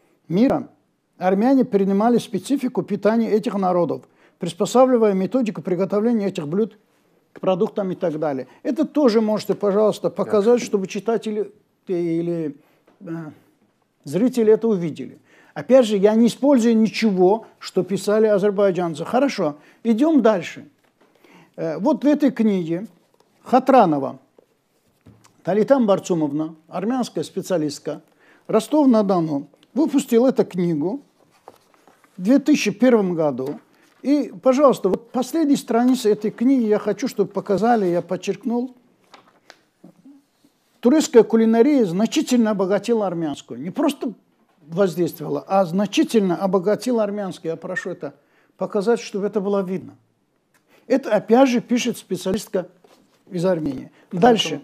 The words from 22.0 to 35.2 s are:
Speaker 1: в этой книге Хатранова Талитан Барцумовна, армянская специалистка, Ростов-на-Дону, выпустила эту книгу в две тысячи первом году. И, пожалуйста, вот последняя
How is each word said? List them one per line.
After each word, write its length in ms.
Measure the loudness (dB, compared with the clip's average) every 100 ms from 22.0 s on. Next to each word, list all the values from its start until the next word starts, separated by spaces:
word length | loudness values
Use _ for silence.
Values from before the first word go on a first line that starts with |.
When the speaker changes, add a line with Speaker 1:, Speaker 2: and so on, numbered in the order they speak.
Speaker 1:
в 40 | 0
этой 240 | 2 0
книге 560 | 0 0 0 -2 -6 -8 _ _ _ _ _
Хатранова 760 | 0 2 6 6 6 2 -4 -10 _ _ _ _ _ _ _ _ -20 -20 _ _
Талитан 420 | -2 0 4 4 4
Барцумовна, 680 | 0 0 -2 -2 -4 -8 -12 _
армянская 540 | -8 -4 -4 -4 -6
специалистка, 800 | -8 -8 -4 -4 -4 -6 -10 -12 -14 _ _ _ -2
Ростов-на-Дону, 1000 | -2 0 2 4 4 2 0 0 -4 -8 _ _
выпустила 560 | -2 0 0 2 2 4
эту 160 | 2 -2
книгу 560 | -2 -2 -2 -4 -6 -12 _ _ _ -20 -20 _ _ _ _ _ -6
в 40 |
две 180 | 2 2
тысячи 320 | 4 2 0
первом 420 | 2 4 4 2 0
году. 440 | -2 -2 -6 -10 _ _ _ _
И, 320 | -2 0 -2 -2
пожалуйста, 480 | 0 4 4 4 0
вот 220 | -2 -4
последняя 460 | -6